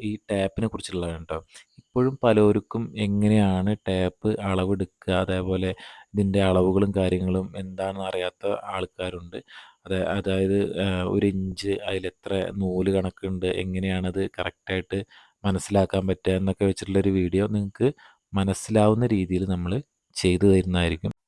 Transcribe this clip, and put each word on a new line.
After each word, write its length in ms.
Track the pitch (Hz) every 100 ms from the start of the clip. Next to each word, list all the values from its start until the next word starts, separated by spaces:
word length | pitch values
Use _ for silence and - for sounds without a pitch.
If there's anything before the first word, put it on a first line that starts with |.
ഈ 100 | 107 107
ടാപ്പിനെ 440 | - 101 98 - 110
കുറിച്ചുള്ളതാണ് 580 | - - 92 85 82 82
ട്ടോ. 140 | 80 - - - _
ഇപ്പോഴും 360 | _ 127 131 135
പലർക്കും 600 | 120 107 104 104 - 113 117 104
എങ്ങനെയാണ് 760 | 101 101 104 107 101 92 98 104 -
ടാപ്പ് 460 | 92 90 - 107 107
അളവെടുക്കുക, 720 | 98 92 92 95 92 _ -
അതേപോലെ 580 | 92 92 92 92 92 92 92 - - -
ഇതിൻ്റെ 320 | 101 98 98
അളവുകളും 500 | 95 92 92 95 101 98
കാര്യങ്ങളും 520 | 92 90 92 92 95 98
എന്താണെന്ന് 480 | 95 92 95 98 95
അറിയാത്ത 480 | 92 90 - 101 104 101
ആൾക്കാരുണ്ട്. 720 | 95 92 - 90 90 87 - - - - _
അത്, 160 | 95 92 85
അതായത്, 500 | 98 95 95 95 101 101 -
ആ, 60 | 95 92 92
ഒരു 160 | 98 101
ഇഞ്ച് 460 | 95 95 90 101 98
അതിലെത്ര 500 | 95 95 90 - 98 95 92 98
നൂല് 380 | 95 90 95
കണക്കുണ്ട്, 560 | 98 92 - 95 92 92 90
എങ്ങനെയാണത് 680 | 92 92 95 92 92 92 95
കറക്റ്റായിട്ട് 680 | - 90 - - 92 - 98 - - - _
മനസ്സിലാക്കാൻ 600 | 101 95 - 101 95 95 95
പറ്റുക 280 | 92 92
എന്നൊക്കെ 300 | 92 95 95 98
വെച്ചിട്ടുള്ളൊരു 460 | - - 98 98
വീഡിയോ 320 | 95 90 92 107
നിങ്ങൾക്ക് 400 | 104 101 - 127 - - _ _
മനസ്സിലാവുന്ന 720 | 98 95 92 - 110 107 110 123
രീതിയിൽ 360 | 104 90 90 95
നമ്മൾ 220 | 90 87 117 - _ _ -
ചെയ്തു 300 | 92 90 101
തരുന്നതായിരിക്കും. 680 | 95 90 87 85 82 - -